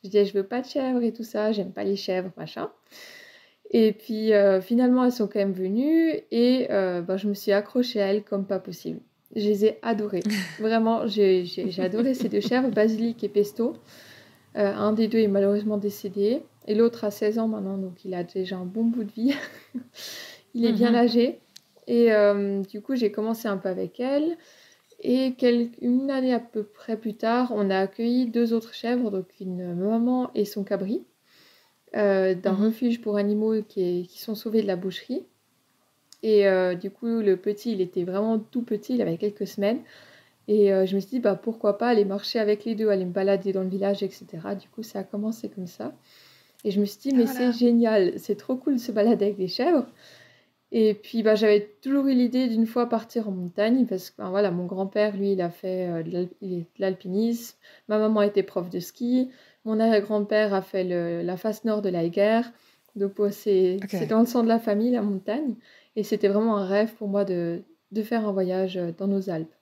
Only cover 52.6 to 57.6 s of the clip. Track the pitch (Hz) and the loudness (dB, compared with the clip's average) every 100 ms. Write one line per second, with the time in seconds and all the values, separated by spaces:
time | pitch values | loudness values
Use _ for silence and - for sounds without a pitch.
52.6 | 220 240 240 226 226 233 214 185 175 190 | 0 0 0 -2 -2 -6 -4 -6 -6 -2
53.6 | 214 262 240 185 - - 196 190 202 175 | 2 2 2 -2 -8 -12 -4 0 0 0
54.6 | 180 190 196 208 214 196 202 190 175 - | -4 -4 -4 0 0 0 0 0 -2 -6
55.6 | 185 185 180 165 165 175 180 - 190 175 | -6 -4 -2 -4 -4 -4 -4 -8 -8 -8
56.6 | 165 - 196 190 185 190 226 233 - _ | -8 -4 -4 -4 -4 0 0 -2 -8 _